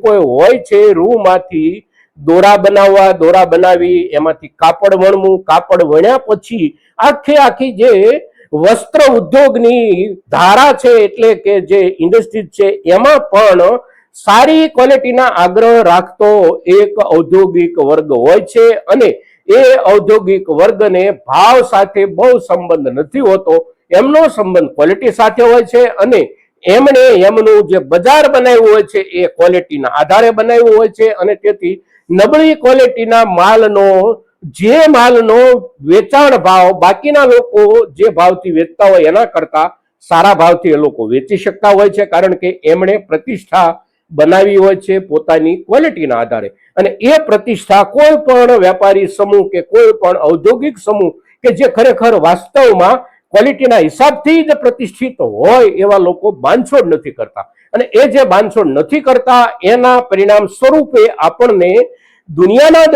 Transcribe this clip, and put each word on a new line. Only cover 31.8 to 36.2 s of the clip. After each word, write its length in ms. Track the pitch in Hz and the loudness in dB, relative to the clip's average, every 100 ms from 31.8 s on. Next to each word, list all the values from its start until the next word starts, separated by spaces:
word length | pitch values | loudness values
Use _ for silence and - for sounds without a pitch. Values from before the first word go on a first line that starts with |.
| _ _ - | _ _ -6
નબળી 460 | 175 220 302 320 302 | -2 0 2 0 0
ક્વોલિટીના 600 | 247 262 247 240 226 226 220 175 | 0 2 0 -2 -2 0 0 0
માલનો, 460 | 185 220 220 202 196 190 202 226 _ _ 160 - | 2 2 2 2 2 2 0 -4 _ _ -20 -4
જે 200 | 202 294 311 277 | 0 2 4 4
માલનો 420 | 240 240 226 226 254 247 185 _ 143 | 4 2 2 2 4 2 -2 _ -2
વેચાણ 440 | 185 202 277 | 0 2 2